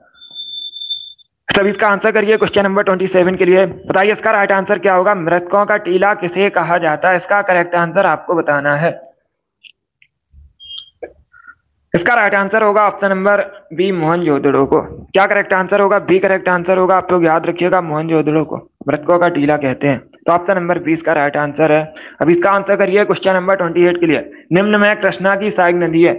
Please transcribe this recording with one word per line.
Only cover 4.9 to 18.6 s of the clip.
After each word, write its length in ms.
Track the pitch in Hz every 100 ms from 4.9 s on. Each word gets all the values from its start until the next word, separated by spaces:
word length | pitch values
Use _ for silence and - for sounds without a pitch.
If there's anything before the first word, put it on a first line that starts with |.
| 185
होगा? 200 | 185 202
मृतकों 480 | 160 175 175 202 202
का 120 | 208
टीला 340 | 175 180 196 208
किसे 340 | 175 180 202
कहा 260 | 190 160 175
जाता 300 | 165 151 180
है, 80 | -
इसका 240 | 170 202
correct 320 | 196 180 170 170
answer 280 | 170 170 190
आपको 280 | 151 - 170
बताना 400 | 151 147 143 147
है। 200 | 165 - - _ _ _ _ _ - _ _ _ _ _ _ - - _ - - - _ - _ _ - - - _ _ _
इसका 200 | 170 175 240
right 200 | 202 202
answer 280 | 196 214
होगा 220 | 214 202 208
option 220 | 190 196
number 320 | 190 196 202 - - -
B, 180 | 165 190
मोहनजोदड़ो 760 | 180 156 175 170 139 139 131 135
को। 160 | 151 - - -
क्या 180 | 190 196
correct 280 | 202 190
answer 280 | 190 185 202
होगा? 180 | 196 202
B 200 | 160 185
correct 300 | 190 190 185
answer 280 | 180 175 185
होगा। 200 | 185 185
आप 140 | 180
लोग 140 | 175 165
याद 200 | 165 165
रखिएगा, 360 | 170 180 185
मोहनजोदड़ो 600 | 170 151 160 160 147 156 147
को 120 | -